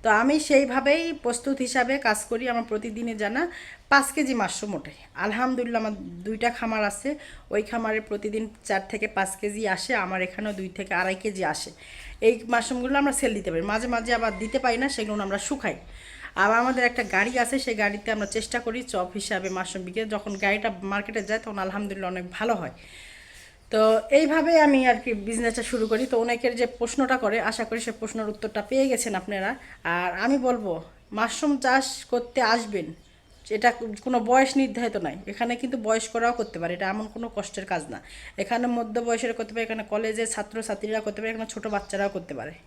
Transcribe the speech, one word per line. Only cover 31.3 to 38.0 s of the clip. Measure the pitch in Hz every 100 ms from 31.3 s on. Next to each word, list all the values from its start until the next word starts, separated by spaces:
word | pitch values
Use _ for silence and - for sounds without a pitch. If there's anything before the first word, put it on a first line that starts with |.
| - 302 277
চাষ | 262 269 262 - -
করতে | 240 240 - 226
আসবেন, | 233 214 202 160 165 - - _ - - 214
এটা | 240 240 226 208
কোনো | - 247 220
বয়স | 254 269 269
নির্ধারিত | 262 220 240 214
নয়। | 165 160 196
এখানে | 208 233 240
কিন্তু | 262 254 214
বয়স | 220 220
করাও | 233 233 240
করতে | 220 170
পারে, | 170 175
এটা | 190
এমন | 208 214
কোনো | 226 233 208
কষ্টের | 196 - 190
কাজ | 170 147
না। | 104